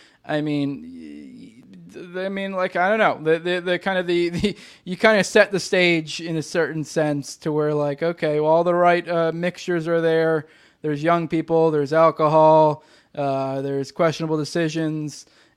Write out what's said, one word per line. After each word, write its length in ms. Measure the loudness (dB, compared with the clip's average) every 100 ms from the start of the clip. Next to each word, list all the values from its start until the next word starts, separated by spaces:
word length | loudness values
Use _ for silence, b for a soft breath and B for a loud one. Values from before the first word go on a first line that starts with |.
| b b -6
I 160 | -4
mean, 400 | -2 -2 -2 -6
y-, 800 | -12 -16 -16 -18 -18 -20 -20 -20 -20 -20 -20
th-, 320 | -18 -12 -8 -6
I 40 |
mean, 220 | -6 -6
like, 240 | -4 -2 0
I 140 | 0
don't 100 | 2
know, 320 | 2 2 0
the, 60 | 0
the, 220 | 0 -2
the 180 | -2 -2
kind 180 | -2 -2
of 100 | 0
the, 220 | 0 0
<laughs> 80 | -2
the, 200 | -4 B B B
you 140 | -12 0
kinda 260 | 4 4
set 300 | 4 4 4
the 60 | 0
stage 600 | 0 2 4 2 -2 -8
in 160 | -6 -6
a 80 |
certain 400 | -4 -2 -2 -4
sense 540 | -4 -2 -2 -2 -8 -10
to 140 | -4
where, 200 | -2 0
like, 300 | 0 -2 -2
okay, 380 | -4 -2 -2 0
well, 100 | 2
all 120 | 2 2
the 100 | 4
right, 320 | 4 4 0
uh, 240 | 0 0
mixtures 540 | -2 -6 -6 -4 -4 0
are 140 | 0
there. 460 | 2 2 2 0 -4 b b b
There's 200 | -6 -2
young 280 | 0 0 0
people, 420 | -4 0 2 2
there's 220 | 2 2
alcohol, 920 | 4 4 4 4 6 6 6 4 0 b b b -6
uh, 460 | -4 -2 -4 -4
there's 300 | -4 -4 -6
questionable 420 | 0 0 0 -4 -4
decisions, 880 | -2 -2 -2 -2 -4 -4 -8 -12 -20 b b